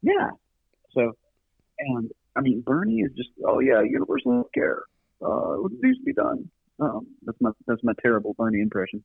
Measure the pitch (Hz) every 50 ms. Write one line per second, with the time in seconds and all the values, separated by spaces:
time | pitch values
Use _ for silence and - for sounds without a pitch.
0 | - 226 392 392 - - - - _ _ _ _ _ _ _ _ _ _ _ 135
1 | 120 117 110 _ _ _ _ _ _ _ _ _ _ _ _ - 156 139 127 120
2 | 113 113 - _ _ _ _ - 139 135 120 117 123 123 127 160 190 214 226 226
3 | 196 - 135 - 123 - _ - - - - - 127 131 123 110 107 - - -
4 | - - - 277 - - 247 247 247 - - - - - - - - _ _ _
5 | _ _ _ _ - - - - - 85 76 - - 196 220 247 247 262 262 254
6 | 269 - - - - - - - - 175 _ _ _ _ _ _ 156 143 113 107
7 | 117 - - _ - - 113 _ 127 113 110 _ - - 117 110 - 117 107 -
8 | - 123 117 107 104 104 104 - 113 110 110 101 104 107 - 104 92 - - 110